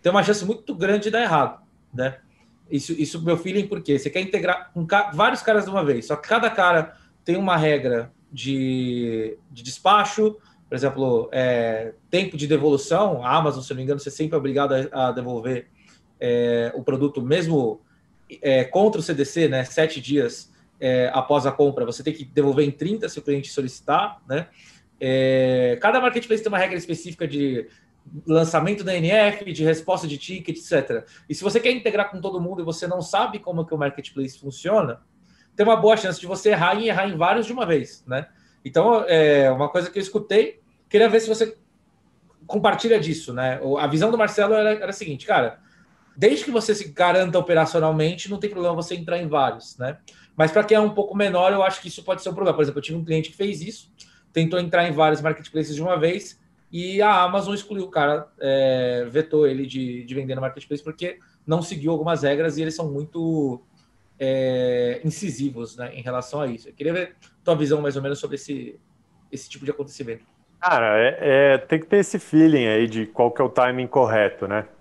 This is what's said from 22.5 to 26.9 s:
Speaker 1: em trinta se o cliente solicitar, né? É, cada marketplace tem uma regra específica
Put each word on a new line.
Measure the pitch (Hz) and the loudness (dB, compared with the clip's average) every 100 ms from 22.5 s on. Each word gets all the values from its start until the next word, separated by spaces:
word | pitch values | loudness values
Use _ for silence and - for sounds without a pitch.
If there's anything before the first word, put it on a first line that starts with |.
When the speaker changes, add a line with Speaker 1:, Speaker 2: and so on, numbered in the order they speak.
| 135 143 | 2 0
Speaker 1:
em | |
trinta | 139 160 214 - | -2 -4 -4 -6
se | - | -8
o | |
cliente | 143 139 135 | -4 -4 -4
solicitar, | - 131 - - 151 - - - | -6 -6 -8 -2 -2 -2 -10 -6
né? | 139 170 _ - _ _ _ | -6 -6 _ -20 _ _ _
É, | 135 131 131 131 127 127 123 120 | -2 2 2 2 2 2 2 2
cada | 208 247 | 2 2
marketplace | 247 240 - 220 | 2 -2 -2 -2
tem | 220 | 0
uma | 196 | 0
regra | 185 | 0
específica | 180 170 | -2 -6